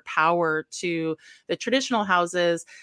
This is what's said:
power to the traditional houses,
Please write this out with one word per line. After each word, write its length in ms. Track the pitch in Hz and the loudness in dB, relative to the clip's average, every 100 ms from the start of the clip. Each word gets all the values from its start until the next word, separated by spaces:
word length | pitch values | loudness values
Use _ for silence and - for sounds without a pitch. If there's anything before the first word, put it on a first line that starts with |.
| - | -2
power 600 | - 160 175 165 156 156 | 0 2 2 2 -2 -6
to 460 | - 180 165 160 156 - - - | -8 -4 -2 -4 -6 -10 -20 -8
the 80 | 170 | -6
traditional 480 | - 262 262 233 | 0 -2 0 -2
houses, 600 | 196 180 175 180 175 170 - - | 2 2 2 0 0 0 -4 -20